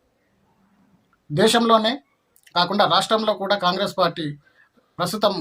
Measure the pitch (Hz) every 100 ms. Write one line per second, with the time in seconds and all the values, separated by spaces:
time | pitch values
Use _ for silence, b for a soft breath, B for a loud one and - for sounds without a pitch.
0 | _ _ _ _ _ _ _ _ _ _
1 | _ _ - 147 220 233 226 220 214 285
2 | _ _ _ _ _ 175 180 202 175 175
3 | - 220 214 196 196 202 180 190 196 -
4 | 170 165 151 143 b b b _ _ -
5 | 170 214 214 190